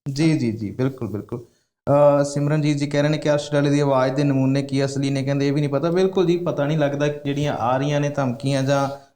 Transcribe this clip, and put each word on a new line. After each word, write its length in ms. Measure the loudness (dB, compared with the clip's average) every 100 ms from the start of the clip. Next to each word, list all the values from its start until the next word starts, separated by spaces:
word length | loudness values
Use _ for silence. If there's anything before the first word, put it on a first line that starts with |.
| -8
ਜੀ, 260 | 0 2 2
ਜੀ, 140 | 0
ਜੀ, 180 | -2 -6
ਬਿਲਕੁਲ, 380 | -4 -4 -4 -6
ਬਿਲਕੁਲ। 380 | -8 -8 -12 -12 _ _ _ 0
ਅਹ, 340 | 4 6 4
ਸਿਮਰਨਜੀਤ 520 | 2 -2 0 0 0 0
ਜੀ 100 | 0
ਕਹਿ 160 | 0
ਰਹੇ 80 | 0
ਨੇ 80 | 0
ਕਿ 140 | 0
ਅਰਸ਼ 200 | 0 0
ਡਾਲੇ 180 | 0 2
ਦੀ 100 | 2
ਆਵਾਜ਼ 340 | 2 2 2
ਦੇ 100 | 0
ਨਮੂਨੇ 380 | 0 2 2 0
ਕੀ 220 | -2 -2
ਅਸਲੀ 260 | -2 -2 -2
ਨੇ, 120 | -2
ਕਹਿੰਦੇ 260 | -2 0 0
ਇਹ 40 |
ਵੀ 80 | 0
ਨਹੀਂ 100 | 0
ਪਤਾ। 200 | 0 0
ਬਿਲਕੁਲ 360 | 0 2 2 2
ਜੀ, 100 | 0
ਪਤਾ 300 | -2 -2 0
ਨਹੀਂ 120 | 0
ਲੱਗਦਾ 280 | 0 0 -2
ਜਿਹੜੀਆਂ 480 | -2 -4 -4 -2
ਆ 220 | -2 0 0
ਰਹੀਆਂ 240 | 0 0
ਨੇ 80 | -2
ਧਮਕੀਆਂ 540 | -2 -2 -2 -2 0
ਜਾਂ 420 | 0 0 0 -6 -16